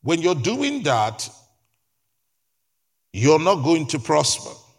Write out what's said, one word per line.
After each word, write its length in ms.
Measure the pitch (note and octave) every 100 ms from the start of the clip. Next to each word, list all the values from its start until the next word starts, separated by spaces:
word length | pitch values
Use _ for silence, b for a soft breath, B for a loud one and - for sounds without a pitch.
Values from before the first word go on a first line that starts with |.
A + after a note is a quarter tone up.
When 200 | - E3+
you're 140 | E3+ E3+
doing 480 | B2 B3 C#4+ C#4+
that, 440 | D3+ A#2+ G#2+ A2 - - _ _ _ _ _ _ _ _ _ _ _ _ _ _ _ _ _
you're 280 | G2+ C3 D#3
not 240 | E3+ G3
going 240 | C3+ E3 D3+
to 100 | D3+
prosper. 560 | - D3+ C#3+ - - - _